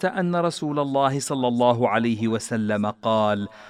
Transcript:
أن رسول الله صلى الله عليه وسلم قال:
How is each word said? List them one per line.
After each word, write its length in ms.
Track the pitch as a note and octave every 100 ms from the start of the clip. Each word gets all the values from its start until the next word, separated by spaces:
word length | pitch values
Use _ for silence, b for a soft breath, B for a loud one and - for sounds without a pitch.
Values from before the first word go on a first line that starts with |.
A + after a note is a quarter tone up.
أن 320 | F#3 F#3+ F3 F3
رسول 440 | E3+ - D3+ D3
الله 400 | C#3+ C3+ C3+ C#3
صلى 280 | - C#3 B2
الله 420 | A#2+ B2 A#2 A#2+
عليه 380 | G#2+ A#2 G#2+ A2+
وسلم 580 | A2 - A#2 G#2+ G#2 G#2
قال: 640 | G#2 A2+ A2 G#2+ G#2 G2+ B